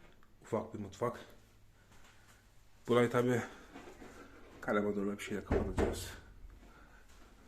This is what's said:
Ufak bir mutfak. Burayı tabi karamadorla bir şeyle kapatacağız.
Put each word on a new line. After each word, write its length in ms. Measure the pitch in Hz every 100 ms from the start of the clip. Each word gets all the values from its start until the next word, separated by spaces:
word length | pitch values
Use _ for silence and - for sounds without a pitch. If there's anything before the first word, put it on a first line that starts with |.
| - - - -
Ufak 320 | - 110 -
bir 60 | 104
mutfak. 400 | 101 - 120 - - - - - - - - - - - - - - - - - -
Burayı 220 | 120 120
tabi 320 | 123 123 120 - - - - - - - - - - - -
karamadorla 560 | - 107 104 101 101 101
bir 60 |
şeyle 200 | - 101
kapatacağız. 680 | - - - 92 - - - - - - - - - - - - - - - -